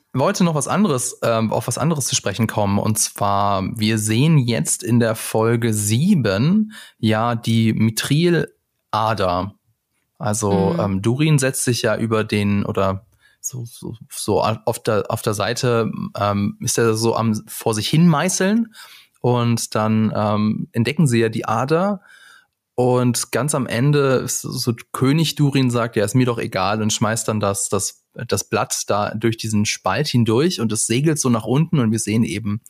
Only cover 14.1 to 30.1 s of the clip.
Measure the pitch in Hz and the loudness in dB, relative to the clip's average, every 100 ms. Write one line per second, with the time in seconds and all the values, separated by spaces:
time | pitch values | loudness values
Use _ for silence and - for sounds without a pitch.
14.1 | - - 95 - 113 - - - 104 - | -10 -2 0 0 -2 -4 -6 -2 -2 -2
15.1 | 113 110 104 101 120 127 117 110 - - | -4 -4 -4 -4 -2 0 0 0 -4 -8
16.1 | - 104 101 101 - 120 - 117 110 113 | -4 -2 0 -2 -4 -4 0 2 2 0
17.1 | 107 113 107 - - 120 107 107 151 175 | 2 0 -2 -4 -6 -4 -2 0 4 4
18.1 | 147 185 - 190 226 226 - - - - | 4 0 0 0 0 -2 -8 -20 -20 -20
19.1 | _ 123 123 117 117 - 110 110 110 107 | _ 0 2 2 0 -2 -2 2 2 2
20.1 | 104 107 104 107 - - 117 117 147 147 | 0 0 0 0 -2 -4 -2 0 2 2
21.1 | 117 113 113 - 113 135 160 202 196 - | 2 0 -2 -4 -2 0 0 0 -4 -8
22.1 | - - - _ _ _ - 127 123 123 | -20 -20 -20 _ _ _ -2 2 2 2
23.1 | 113 - 113 147 147 123 113 143 147 139 | 0 -2 -2 -2 -2 -2 0 2 2 2
24.1 | 131 131 - - 131 127 117 - - 131 | 2 0 -6 -6 -6 -4 -4 -6 -2 2
25.1 | 156 156 - 143 135 127 120 117 113 101 | 2 0 0 0 2 0 0 -2 0 0
26.1 | 131 123 120 113 95 92 110 107 - 107 | 2 2 0 -4 -2 0 0 -2 0 0
27.1 | 113 - 107 101 98 - 101 - - _ | -2 -2 -2 -2 -2 -2 -4 -4 -8 _
28.1 | - 113 - - 113 123 - - 101 104 | -14 -4 -4 -2 -4 -2 -4 -4 -2 -2
29.1 | 113 117 113 113 107 104 - - 107 147 | -2 -2 -2 -2 -2 -2 -2 -2 -2 0